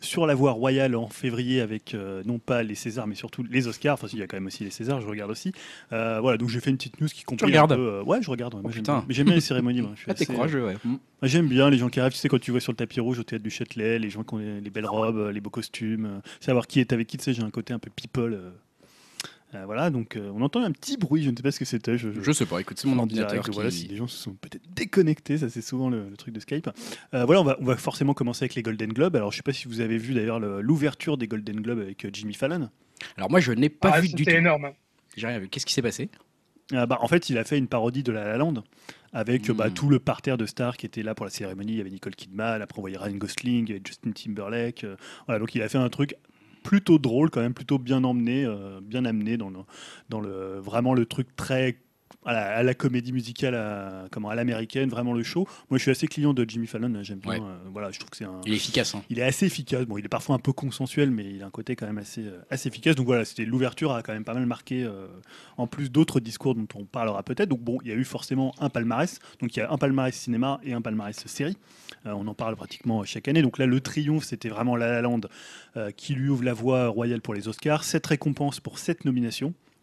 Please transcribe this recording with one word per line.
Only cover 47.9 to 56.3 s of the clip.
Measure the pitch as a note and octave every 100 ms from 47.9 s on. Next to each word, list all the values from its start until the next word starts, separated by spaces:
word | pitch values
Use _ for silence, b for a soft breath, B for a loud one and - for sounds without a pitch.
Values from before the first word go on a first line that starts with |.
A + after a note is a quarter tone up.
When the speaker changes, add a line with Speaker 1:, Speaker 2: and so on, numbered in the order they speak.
| C3
Speaker 1:
emmené, | B2+ B2 A#2+ C3
euh, | C3+ G#2 G2 F#2+
bien | G2+ A#2+
amené | B2+ A2 G#2 A#2
dans | G2
le, | F#2 G2 B B B _
dans | A2
le, | G#2 F#2+ F#2+ G2
vraiment | G2 A#2 B2
le | B2+ A2+
truc | - B2+
très | - - C3 C3 B2 _ _ _ -
à | -
la, | A#2 G2+ A2
à |
la | B2
comédie | B2+ C#3 B2 A#2+
musicale | B2+ A2+ A#2+ C3+ A#2+
à, | G#2+ G#2 G2 F#2+ F#2
comment, | - G#2
à | A2+
l'américaine, | A#2+ A2+ A2+ C3 C3+
vraiment | A#2 B2
le | A#2+
show. | A2+ E3+ F#3+ B B
Moi, | C3
je |
suis | -
assez | C3 D#3
client | - D3